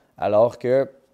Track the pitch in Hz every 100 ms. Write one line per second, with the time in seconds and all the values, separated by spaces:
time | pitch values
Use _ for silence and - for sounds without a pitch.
0 | _ - 95 104 117 - 123 131 131 -
1 | _